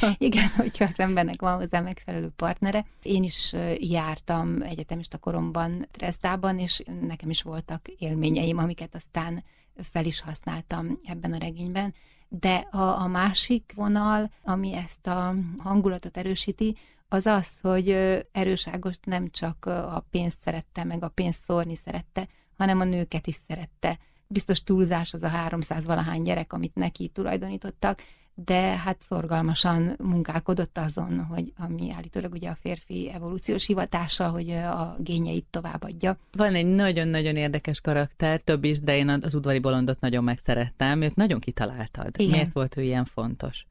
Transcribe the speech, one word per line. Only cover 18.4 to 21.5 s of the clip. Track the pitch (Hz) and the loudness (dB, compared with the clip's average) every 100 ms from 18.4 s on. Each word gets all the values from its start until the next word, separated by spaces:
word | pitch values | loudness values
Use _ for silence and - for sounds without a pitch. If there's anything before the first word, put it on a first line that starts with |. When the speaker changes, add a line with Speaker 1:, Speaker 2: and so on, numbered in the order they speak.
| 190 185 - | 2 0 -2
Speaker 2:
Ágost | 180 185 180 | -4 -6 -6
nem | - 180 175 | -4 -2 -2
csak, | - 165 - - | -4 -4 -4 -4
ö, | |
a | 175 175 165 - | -4 -4 -6 -2
pénzt | 180 175 - | -2 -2 -2
szerette, | - 160 - - | -4 -4 -6 -6
meg | 170 170 | -6 -4
a | 165 | -4
pénzt | - 180 - | -2 -2 -2
szórni | - | 0